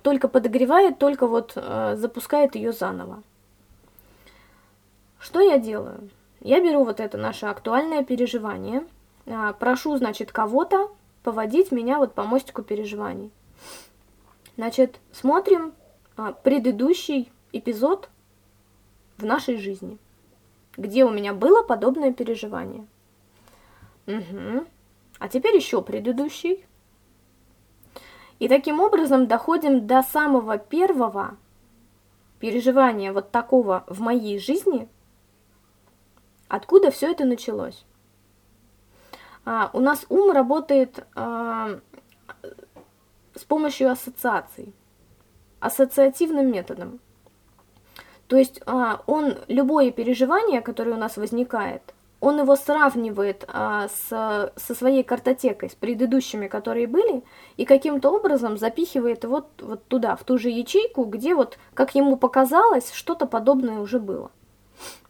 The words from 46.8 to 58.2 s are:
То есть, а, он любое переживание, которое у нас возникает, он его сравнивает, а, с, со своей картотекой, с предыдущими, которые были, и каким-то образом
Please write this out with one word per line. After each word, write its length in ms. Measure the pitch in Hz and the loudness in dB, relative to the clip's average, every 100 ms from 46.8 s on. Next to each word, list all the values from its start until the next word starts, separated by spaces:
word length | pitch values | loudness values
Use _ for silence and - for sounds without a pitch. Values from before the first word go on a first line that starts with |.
| 180 247 _ _ _ _ _ _ _ _ _ - - _ - | -14 -16 _ _ _ _ _ _ _ _ _ -20 -20 _ 2
То 100 | 262 | 4
есть, 240 | 262 - - | 4 0 -6
а, 360 | 254 233 208 - | -2 -2 -2 -2
он 280 | 311 294 - - | 0 0 -4 -2
любое 440 | 247 269 302 254 | 0 2 4 2
переживание, 720 | - 233 247 254 370 453 262 | 0 -2 0 2 2 2 0
которое 300 | 240 233 226 | -2 -6 -4
у 80 | 226 | -4
нас 180 | 220 208 | -6 -6
возникает, 640 | 214 233 247 226 202 - - - _ - | -6 -4 -4 -4 -6 -8 -16 -20 _ -2
он 180 | 277 294 | 0 4
его 160 | 269 277 | 4 4
сравнивает, 920 | 285 302 285 240 226 202 202 196 - | 4 4 4 2 -4 -2 -4 -4 -8
а, 400 | - 214 208 202 | -6 -2 -2 -4
с, 640 | - - 226 220 208 202 - | -8 -8 -6 -4 -2 -4 -8
со 200 | - 233 | -10 -2
своей 280 | 254 269 | 2 2
картотекой, 640 | 254 247 254 262 254 - - | 0 -2 -2 0 0 -2 -10
с 60 | - | -8
предыдущими, 720 | 220 226 247 262 - 214 196 | -6 -2 0 0 -2 -6 -6
которые 400 | 208 226 233 240 | -6 -4 -4 0
были, 360 | 311 440 262 - - - - | 2 2 0 -6 -20 -14 -2
и 80 | 247 | 4
каким-то 440 | 269 311 277 277 | 4 4 0 2
образом 480 | 415 | 2